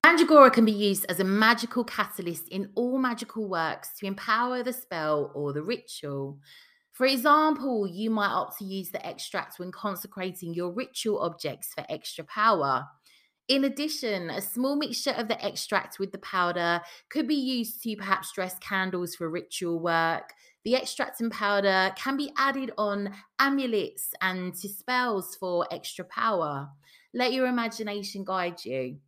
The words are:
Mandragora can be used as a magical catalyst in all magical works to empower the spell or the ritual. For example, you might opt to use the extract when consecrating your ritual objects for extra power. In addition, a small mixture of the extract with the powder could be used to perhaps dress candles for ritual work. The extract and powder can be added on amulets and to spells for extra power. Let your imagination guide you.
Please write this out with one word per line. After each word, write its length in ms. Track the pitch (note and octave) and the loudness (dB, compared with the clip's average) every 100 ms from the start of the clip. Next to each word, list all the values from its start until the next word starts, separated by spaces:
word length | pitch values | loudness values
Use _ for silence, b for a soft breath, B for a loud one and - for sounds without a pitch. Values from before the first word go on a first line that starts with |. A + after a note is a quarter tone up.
Mandragora 460 | D#4 E4+ E4 D#4 C4+ | 8 8 10 12 12
can 120 | - | 10
be 80 | A3 | 6
used 340 | G#3 G#3 G3 - | 6 2 2 0
as 120 | E3+ | 0
a 40 | |
magical 600 | F#3+ G3+ A3 A#3 A#3+ B3 | 2 6 6 4 2 -2
catalyst 640 | A#3 - G3+ - F3 E3 - | -2 -2 -4 -4 -6 -6 -8
in 240 | F#3+ G3+ | -8 -4
all 240 | - B3 C4 | -2 0 0
magical 500 | C4 A#3 A3+ A3 G#3 | 0 -2 -6 -6 -2
works 480 | F3+ D#3+ - - - | 0 0 -2 -10 -8
to 80 | F#3+ | -6
empower 540 | G3+ - A3 B3 B3 | -6 -2 0 0 -2
the 100 | B3 | -4
spell 580 | B3 - F3 D#3 D3+ C#3+ | -6 -6 -4 0 0 0
or 200 | C#3 D3 | -4 -4
the 100 | C#3+ | -4
ritual. 760 | D#3+ B3 - - C#3+ C#3 C#3 C#3+ B B B B B | -4 -6 -8 -12 -8 -6 -8 -10 B B B B B
For 160 | - B3+ | 0 0
example, 800 | C4+ D4 D4 D#4 D4 C4+ A#3 G3 | 2 4 6 6 2 0 -2 -2
you 240 | E3+ A3+ | -2 -2
might 220 | A3 G3+ | 0 2
opt 260 | E3+ - - | 0 -4 -8
to 60 | |
use 260 | G3 F#3+ F3+ | -8 -6 -6
the 160 | - - | -8 -10
extract 540 | - - G3 - - | -12 -8 -8 -8 -12
when 100 | F3+ | -14
consecrating 840 | - G#3 F#3 G3+ - F#3 F#3 E3+ | -6 -6 -6 -10 -8 -8 -6 -8
your 180 | E3+ F3 | -4 -4
ritual 480 | F3+ C4 - A3 G#3 | -4 -8 -4 -2 0
objects 520 | E3+ D#3+ D3+ C3 - | -2 -4 -8 -8 -10
for 120 | - - | -10 -8
extra 360 | D3+ - - | -8 -8 -12
power. 640 | D#3 - A3 G3 C#3 B2+ C#3 _ b b b b - | -10 0 4 4 4 0 -2 _ b b b b 0
In 140 | C4+ | 2
addition, 640 | C4+ C#4 D4+ D4+ A#3+ G3+ E3 | 2 0 -6 -4 -2 -2 -4
a 140 | F3 | -6
small 320 | G3 A#3 C4 C#4+ | -6 -4 -2 0
mixture 360 | D4+ A#3 C#4+ | -2 -4 -4
of 160 | A#3 A3 | -4 -4
the 120 | A3+ | -4
extract 560 | G#3 - - G3 - - | -4 -6 -4 -4 -4 -8
with 100 | G3 | -8
the 80 | G3 | -8
powder 640 | - F#3+ F3 F3 E3+ E3+ E3+ B B | -6 0 0 2 0 0 -2 B B
could 200 | D4+ A#3+ | -4 0
be 80 | D4+ | 0
used 440 | C4 B3+ A3+ - | 0 -2 -4 -6
to 100 | A#3 G#3 | -8 -6
perhaps 360 | G3 G3 - | -2 -2 -4
dress 260 | - F#3 F3+ | -6 -6 -8
candles 560 | - G3 F#3 F3+ F3 | -4 -2 -2 -2 -4
for 160 | - E3 | -6 -6
ritual 480 | E3 - - F3 E3+ | -6 -8 -6 -4 -2
work. 560 | E3+ E3 E3 E3 - - b b | 2 2 2 0 -6 -20 b b
The 100 | G#3+ | 0
extract 460 | B3+ C4 - C4+ - | 0 0 -6 -6 -2
and 100 | A#3 | -4
powder 600 | A3 G#3 G3+ G3 F#3+ F#3+ F#3+ | 0 2 4 4 4 2 0
can 200 | C4 C#4 | -4 -2
be 160 | C#4+ - | -4 0
added 360 | C#4 C#4 C4 - | 0 0 -4 -2
on 380 | G#3 G3+ G3+ G3+ B - | -2 -2 -6 -10 B 0
amulets 760 | C#4 C#4 C4 G#3+ E3+ - - - | 2 2 2 0 -2 -6 -10 -2
and 320 | F#3 F#3 F3+ F3 | -2 -2 -6 -8
to 120 | G3 | -10
spells 680 | - - B3+ B3 G3+ F3+ - | -10 -4 0 0 -2 -4 -8
for 320 | F#3 F3 - | -2 -2 -2
extra 340 | E3 - - | -6 -10 -12
power. 680 | F3+ - A3+ G3 D3+ C#3+ C#3+ - b b b | -10 -2 0 0 0 -4 -8 -14 b b b
Let 180 | A#3+ B3 | -2 0
your 140 | C4 B3+ | 2 0
imagination 760 | B3 A3+ G#3+ G#3+ G#3 G3 G3+ | 0 -2 -4 -6 -6 -8 -10
guide 400 | F#3+ F#3+ F3 F3 | -4 -2 -2 -6
you. 340 | - C3 C3 C#3+ | -6 -4 -4 -8